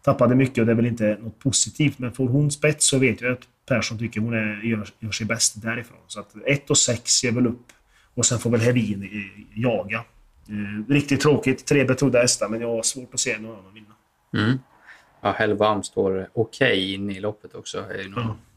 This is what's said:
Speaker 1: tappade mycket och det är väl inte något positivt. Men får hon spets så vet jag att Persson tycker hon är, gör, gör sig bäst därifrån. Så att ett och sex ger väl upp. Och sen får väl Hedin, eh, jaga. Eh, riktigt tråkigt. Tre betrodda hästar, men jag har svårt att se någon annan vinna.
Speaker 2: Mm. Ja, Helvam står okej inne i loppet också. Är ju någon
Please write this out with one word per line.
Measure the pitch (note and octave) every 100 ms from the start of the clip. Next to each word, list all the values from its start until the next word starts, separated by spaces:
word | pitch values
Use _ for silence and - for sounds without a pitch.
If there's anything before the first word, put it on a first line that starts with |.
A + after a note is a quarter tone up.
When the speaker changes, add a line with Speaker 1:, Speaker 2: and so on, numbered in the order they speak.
Speaker 1:
tappade | - - A#2+
mycket | B2+ C3 -
och | A2+
det |
är | A2+
väl | A#2+
inte | A2+ G#2+ G#2
något | A2+ -
positivt. | C#3 - - - D3 -
Men | B2
får | B2 B2+
hon | C#3 D3
spets | C#3+ D3+ D3 -
så | C3+
vet | B2+ G#2+
jag | B2
att | B2 - _ -
Persson | A#2 - A2
tycker | A2+ G#2+
hon | A2+
är, | A2+ G#2+ G#2
gör, | A2+ A2 G2 _
gör | A2
sig | - G#2+
bäst | A2+ - G#2+
därifrån. | A2 A#2 - - _
Så | G#2
att | - G#2+ B2+
ett | C#3+ -
och | D3
sex | - A#2 - -
ger | B2
väl | A#2 B2
upp. | B2 - _ _ _ _
Och | - A#2
sen | A#2+
får | A#2+
väl | A#2
Hedin, | A#2+ B2 G#2 G2
eh, | F#2+ G#2 G2 G#2 - G#2+
jaga. | B2+ G#2+ F#2+ A2 - _ _ _ -
Eh, | G#2 G2+ G#2+ A2
riktigt | C#3+ C#3+ C3+
tråkigt. | D#3 C#3+ C3 B2+ -
Tre | C#3+
betrodda | B2+ B2+ C#3 A#2+
hästar, | B2 - G#2
men | A2+
jag | A#2
har | A2+
svårt | - C3 B2
att | A#2+
se | B2+ G#2+
någon | A2 G#2+
annan | F#2+
vinna. | G#2+ G#2+ - _ _ _ G#2+ G#2+
Speaker 2:
Mm. | C3 _ _ - - _ _
Ja, | G#2
Helvam | - G#2+ G#2 G#2+ G2+
står | - - G2 F#2+ F#2+
okej | - A2 - C3 G2 F#2+
inne | G2 G2+ F#2+
i |
loppet | G#2 G#2 -
också. | - - G2+
Är | F#2 G2
ju | G2
någon | G#2 A2+ G#2+ _